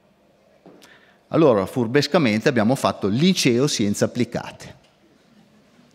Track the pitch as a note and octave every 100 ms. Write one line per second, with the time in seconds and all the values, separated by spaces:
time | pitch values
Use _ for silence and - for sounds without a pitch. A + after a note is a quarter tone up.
0 | _ _ _ _ _ _ - - - -
1 | _ _ - - D#3 G#2 F#2+ C3 A2+ C#3
2 | C#3 F#3 B2+ G#2+ D3+ A#2+ G#2+ C3+ G2+ -
3 | G2+ A2+ F3+ F3+ C#3+ A#2 D3 - G#2 G2
4 | A2 - A#2+ - - - - - _ _
5 | _ _ _ _ _ _ _ _ _